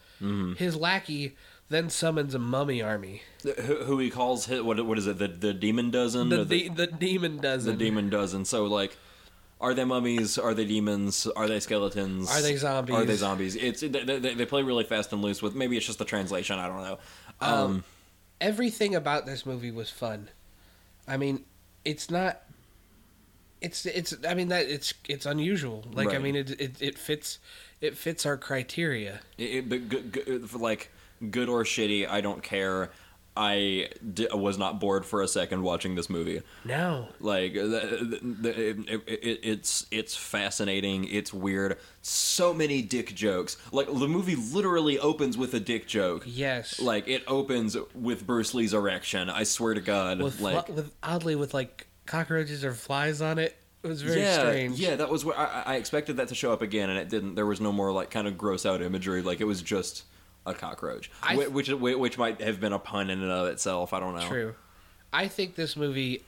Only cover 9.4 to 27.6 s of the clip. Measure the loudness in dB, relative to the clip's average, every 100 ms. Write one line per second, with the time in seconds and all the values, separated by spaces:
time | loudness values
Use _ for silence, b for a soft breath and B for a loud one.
9.4 | B -4 0 2 2 2 2 2 2 2
10.4 | 2 2 2 2 2 2 0 0 -2 0
11.4 | 0 0 0 0 2 0 -2 -2 0 2
12.4 | 2 2 0 0 0 2 4 2 2 0
13.4 | -2 0 -2 -2 -2 -2 0 0 0 0
14.4 | 0 2 2 2 2 0 0 0 0 0
15.4 | -2 0 0 0 -2 -4 -2 -2 0 -2
16.4 | -2 -2 -2 -4 -6 -8 B B B -4
17.4 | 2 4 2 0 -4 B B B _ -4
18.4 | -2 2 0 2 2 2 2 0 0 -6
19.4 | -6 -6 -6 -6 -8 -6 -4 -4 -10 -18
20.4 | -20 b b b b b -6 -2 0 -2
21.4 | -6 -20 -20 -10 -6 -6 -2 0 0 -2
22.4 | -10 -20 -20 -20 -20 -20 -20 -20 -20 -20
23.4 | -20 -10 -8 -6 -4 -4 -4 -4 -2 0
24.4 | 2 2 2 0 -4 -6 -6 -4 -2 0
25.4 | 2 2 0 -6 -6 0 2 2 0 0
26.4 | -2 -4 -6 -4 -4 -4 -4 -4 -4 -10
27.4 | B B